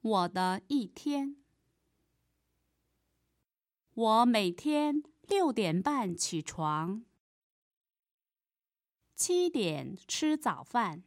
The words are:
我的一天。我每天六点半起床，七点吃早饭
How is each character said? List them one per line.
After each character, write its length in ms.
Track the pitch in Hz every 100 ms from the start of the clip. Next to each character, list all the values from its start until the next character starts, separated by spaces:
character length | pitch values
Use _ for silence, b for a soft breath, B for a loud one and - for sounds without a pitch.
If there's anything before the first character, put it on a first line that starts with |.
我 280 | 226 208 175
的 340 | 185 185 185 -
一 180 | 285 208
天。 500 | - - 285 277 285 _ _ _ _ _ _ _ _ _ _ _ _ _ _ _ _ _ _ _ _ _ _ _ _ _
我 320 | - 220 220
每 280 | 240 226 190
天 500 | 175 302 294 294 294 294 _
六 300 | _ 403 339
点 300 | 220 190 165
半 340 | 190 285 208 170
起 240 | - 170
床， 640 | 151 - 156 151 165 202 233 _ _ _ _ _ _ _ _ _ _ _ _ _ _ _ _ _ _ _ _ -
七 340 | - 359 359
点 460 | 320 185 151 131 190 -
吃 300 | - 311 302
早 260 | 269 160
饭 400 | - 233 208 160